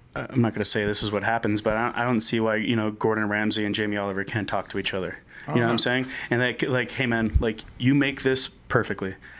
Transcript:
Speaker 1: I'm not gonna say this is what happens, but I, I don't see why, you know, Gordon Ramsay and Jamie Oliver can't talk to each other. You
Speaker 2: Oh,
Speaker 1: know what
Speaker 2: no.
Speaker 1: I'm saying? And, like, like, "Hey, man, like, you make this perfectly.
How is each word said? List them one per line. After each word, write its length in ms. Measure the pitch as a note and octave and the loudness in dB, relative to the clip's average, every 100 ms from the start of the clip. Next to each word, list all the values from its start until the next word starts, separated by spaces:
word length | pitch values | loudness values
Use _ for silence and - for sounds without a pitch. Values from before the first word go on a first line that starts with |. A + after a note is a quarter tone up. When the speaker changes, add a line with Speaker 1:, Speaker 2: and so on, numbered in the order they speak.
| - - | -12 -10
Speaker 1:
I'm 260 | B2+ C3 | -2 2
not 120 | A2+ | 2
gonna 120 | G#2+ G2+ | 2 2
say 200 | A2+ G#2 | 2 2
this 180 | G#2 | 0
is 80 | G#2+ | 0
what 120 | G2+ | 0
happens, 380 | G#2+ A2+ A2 G#2 | 0 0 2 0
but 120 | G#2+ G#2+ | 0 0
I, 160 | A#2+ A2+ | 0 0
I 80 | |
don't 180 | A#2+ A#2 | 0 2
see 180 | - A#2 | 4 2
why, 180 | A2 G#2+ | 2 0
you 180 | A2 A#2 | 0 0
know, 160 | G#2+ | 0
Gordon 380 | G#2+ A2 A2 G#2+ | 0 0 2 0
Ramsay 340 | G#2 G#2+ G#2+ | 0 0 0
and 100 | G#2 | 0
Jamie 240 | A2 G#2+ G#2 | 0 -2 -2
Oliver 260 | G2+ F#2+ G2 | -2 -4 -4
can't 220 | A2 F#2+ | -4 -2
talk 180 | G2+ - | -4 -4
to 80 | G2+ | -4
each 140 | F#2+ | -4
other. 260 | G2 F2 - - - - | -4 -4 -8 -16 -16 -4
You 60 | |
Speaker 2:
Oh, 20 | C#3 | 0
Speaker 1:
know 60 | |
what 40 | A#2 | 2
Speaker 2:
no. 40 | |
Speaker 1:
I'm 80 | A#2 | 2
saying? 260 | B2 B2+ B2+ - - | 2 0 -2 -8 -2
And, 100 | B2 | 0
like, 220 | B2 A#2+ | 0 0
like, 300 | - B2+ A#2 | 0 0 -2
"Hey, 160 | - B2+ | -2 0
man, 280 | A#2 A2 - | 0 2 2
like, 220 | A#2+ A2 - - | 0 -2 -8 -2
you 160 | B2 C#3+ | 2 4
make 260 | C#3 C3+ | 2 0
this 260 | C3 C3 - - - | 0 2 0 -6 0
perfectly. 460 | A#2+ G#2 G2 F#2+ F#2+ - - | 0 0 -2 -6 -8 -14 -10